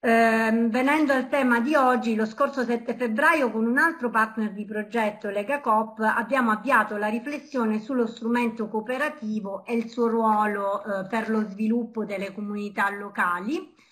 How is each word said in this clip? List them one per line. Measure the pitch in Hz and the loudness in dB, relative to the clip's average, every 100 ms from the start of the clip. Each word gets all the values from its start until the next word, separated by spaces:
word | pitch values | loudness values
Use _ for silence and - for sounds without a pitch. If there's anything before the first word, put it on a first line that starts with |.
| 247 | 4
Ehm, | 226 226 226 226 226 233 | 6 6 4 2 2 2
venendo | 240 269 302 294 | 2 2 4 4
al | 269 262 | 2 2
tema | 285 254 233 | 0 2 2
di | 240 | 4
oggi, | 302 254 247 226 | 4 4 4 0
lo | 214 220 | 0 -2
scorso | - 277 - | 0 -2 0
sette | 240 240 240 | -2 -2 -2
febbraio | 233 247 220 302 330 247 | -4 -2 2 4 4 2
con | 220 | 2
un | 226 254 | 2 4
altro | 330 330 240 | 2 2 0
partner | 220 220 226 214 | 2 0 0 -4
di | 190 202 | -4 -6
progetto, | 214 208 233 214 208 208 | -6 -4 0 -2 -2 -6
Lega | 202 202 285 | -4 -2 -2
Coop, | 247 214 220 - | 2 2 0 -2
abbiamo | 220 - 233 269 233 | 0 0 0 0 2
avviato | 214 247 247 208 208 | 0 2 2 2 -2
la | 214 | -2
riflessione | 226 240 294 - 262 220 214 | -4 -6 -10 -6 -2 0 -2
sullo | 214 262 226 | -2 -2 -2
strumento | - 226 240 233 226 214 | -4 -2 0 -2 -4 -6
cooperativo | 220 220 262 294 - 214 214 190 196 | -6 -4 -2 -4 -4 -6 -6 -6 -10
e | - | -4
il | 233 226 | -4 -4
suo | - 233 | -2 0
ruolo, | 226 220 214 208 202 196 202 | 2 2 2 2 0 -2 -4
eh, | 214 196 190 | -4 -6 -2
per | 226 220 | -4 0
lo | 220 202 | -2 -2
sviluppo | 190 220 233 226 220 | -2 0 0 -2 -6
delle | 202 196 196 | -6 -6 -6
comunità | 190 208 208 208 208 202 | -8 -8 -6 -6 -2 -2
locali. | 202 202 202 185 175 202 330 - _ _ | -2 -10 -2 -2 0 -2 -4 -6 _ _